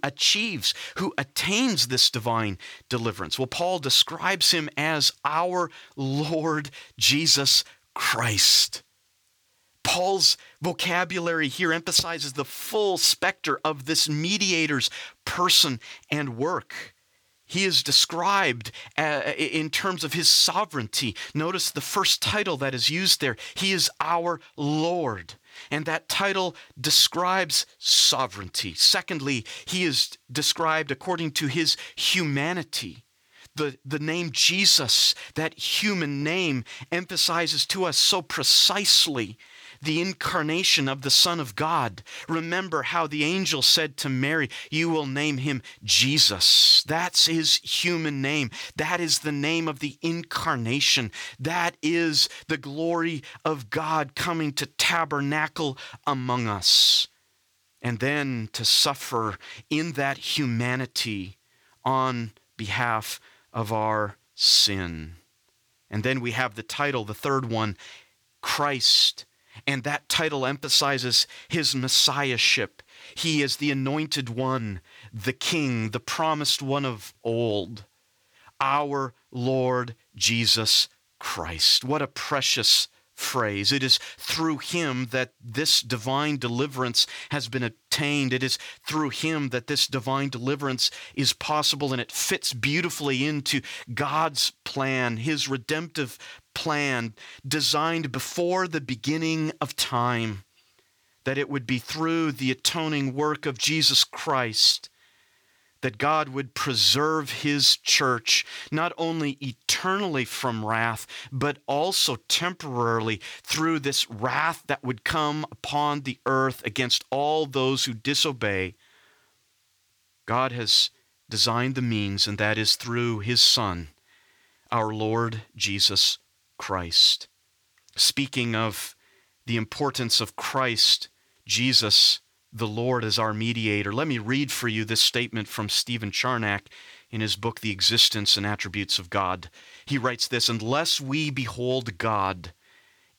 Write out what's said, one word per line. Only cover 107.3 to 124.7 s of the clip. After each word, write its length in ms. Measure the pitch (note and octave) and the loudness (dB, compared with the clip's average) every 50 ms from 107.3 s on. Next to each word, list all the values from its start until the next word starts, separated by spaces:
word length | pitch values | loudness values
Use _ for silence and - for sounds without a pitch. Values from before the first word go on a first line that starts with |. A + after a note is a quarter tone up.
| - - | -8 -4
his 340 | - C#3+ D3 C#3+ C3+ - - | -2 0 0 4 4 4 4
church, 720 | - - - - - D3 B2+ B2 A2+ - - - - - - - - - - | 2 2 2 2 4 4 2 0 0 2 2 2 2 0 -4 -12 -14 -8 -4
not 220 | D3+ D#3 E3+ F3 - | -2 0 0 -2 -2
only 340 | - E3 E3 E3 D#3+ D3 C#3+ C#3 - | -2 -2 -2 0 0 -2 -4 -4 -6
eternally 840 | C#3 C3 A#2 _ - - - - - F#3 F#3+ G3+ G#3 F3+ D3 C3 A#2+ | -8 -8 -8 _ -2 -2 -2 0 0 -2 0 0 -2 -2 -2 -2 -4
from 420 | - - - - B2+ A2+ A2 G#2+ | -4 -6 -4 -4 -4 -2 -2 -2
wrath, 400 | G#2+ A2+ A2+ A2+ A#2 A2+ - - - - - - - | -2 0 0 0 -2 -2 -6 -10 -14 -16 -16 -14 -10
but 280 | C3+ B2+ C#3 D3 C3+ - - | -4 -2 -2 -2 -2 -4 -4
also 480 | - C#3 D3 E3 F#3+ F#3+ - - D3+ B2 - _ - | -4 -2 0 0 0 0 0 0 0 -2 -4 _ -2
temporarily 880 | - - E3 F3+ F3+ - D#3+ C#3+ B2 A#2+ A#2 A#2 A2+ A2+ A2 A2+ A2 A2 - - - - - | -2 0 0 -2 -4 -6 -8 -6 -2 0 2 2 2 2 0 -2 -4 -4 -6 -14 -16 -16 -8
through 360 | - - D#3 D#3+ E3 D#3+ D3+ | -6 -2 0 0 0 0 0
this 300 | C3+ C#3 C3+ - - - | -2 -2 -2 -2 -2 -4
wrath 540 | A#2 G#2 A#2+ B2+ C3 C#3+ D#3 E3 D#3+ - - | -4 -4 -2 -2 0 0 0 -2 -2 -6 -6
that 140 | - C#3 - | -6 -6 -4
would 220 | - B2+ A#2+ - - | -4 -6 -6 -4 -4
come 420 | - E3 D#3 D3+ D3 D3 D#3 D3+ - | -2 0 0 0 0 -2 -4 -6 -8
upon 500 | - - - - D3 D3 D3 D3 C#3+ D3 | -10 -12 -10 -4 -2 0 0 0 -2 -4
the 180 | C3+ C3+ A#2 _ - | -6 -8 -8 _ -2
earth 400 | C3+ C3+ C3 C3+ C3 B2+ - - | 0 2 2 2 0 -2 -4 -8
against 380 | A2+ G#2 C3 B2+ A#2+ - - - - | -6 -4 -2 0 0 0 -2 -2 -4
all 360 | C3 C#3 C#3+ D3+ D#3 D#3 D#3 | -2 -2 0 0 2 0 0
those 380 | C#3 C3 C3+ B2+ C3+ C#3 - - | 0 0 0 2 2 2 0 -2
who 100 | C3+ A#2 | -4 -4
disobey. 800 | G#2+ - C#3 C#3+ - - D#3 C3 A2+ A2+ G#2 G2 F#2 F#2 F#2 - _ _ _ _ _ _ _ _ _ _ _ _ _ _ _ _ _ _ _ _ _ _ _ _ _ _ _ _ _ - | -4 -4 -2 0 2 0 0 0 -2 -2 0 0 0 -2 -4 -6 _ _ _ _ _ _ _ _ _ _ _ _ _ _ _ _ _ _ _ _ _ _ _ _ _ _ _ _ _ -6
God 280 | - A2 B2 C3 C3 A#2+ | -2 0 0 0 0 -2
has 360 | A#2+ A2+ G2+ - - - - _ _ _ _ _ _ _ - | -4 0 2 4 4 4 2 _ _ _ _ _ _ _ -6
designed 460 | A2 G#2+ - A#2 A2+ A#2+ B2 C3+ C3 | -2 0 2 2 2 2 0 0 0
the 60 | C3 | -2
means, 460 | B2 A#2+ A2+ G#2 G#2 G2 G2 F#2+ - | 0 0 0 0 0 0 0 0 0
and 100 | G#2 G#2 | 0 0
that 200 | G#2 G#2 G#2+ G#2+ | 0 0 2 2
is 200 | A2 G#2+ - - | 2 2 2 0
through 420 | - - A#2+ A#2 A#2+ A#2+ A#2 A2+ G#2 | 0 -2 -4 -2 0 0 0 -2 -2
his 220 | G2+ A#2 B2 A#2 | -2 0 4 4
Son, 480 | - - - B2+ A2 G2 F2+ F2 D#2+ D#2 _ _ _ _ _ _ _ _ _ _ _ _ _ _ _ - | 6 6 4 4 2 0 -2 -4 -8 -10 _ _ _ _ _ _ _ _ _ _ _ _ _ _ _ -4